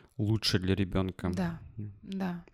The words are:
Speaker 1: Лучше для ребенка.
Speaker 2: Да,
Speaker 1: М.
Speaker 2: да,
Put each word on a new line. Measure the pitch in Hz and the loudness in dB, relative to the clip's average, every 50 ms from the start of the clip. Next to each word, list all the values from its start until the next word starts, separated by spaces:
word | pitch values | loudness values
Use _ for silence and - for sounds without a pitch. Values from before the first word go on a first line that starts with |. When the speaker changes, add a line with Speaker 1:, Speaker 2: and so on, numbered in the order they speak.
| - - _ | -20 -10 _
Speaker 1:
Лучше | - 110 101 110 101 - - - 95 | 0 2 4 4 4 4 2 2 4
для | 90 92 95 | 4 4 4
ребенка. | 98 98 87 95 95 92 92 - - - | 2 2 2 0 0 0 0 -2 -2 -2
Speaker 2:
Да, | 90 87 87 175 170 165 160 - - - | -2 0 0 -2 -2 -4 -8 -12 -14 -12
Speaker 1:
М. | - 104 104 - - - | -10 -10 -10 -12 -14 -12
Speaker 2:
да, | 202 196 190 190 180 175 175 - - | -8 -6 -4 -4 -4 -6 -8 -10 -16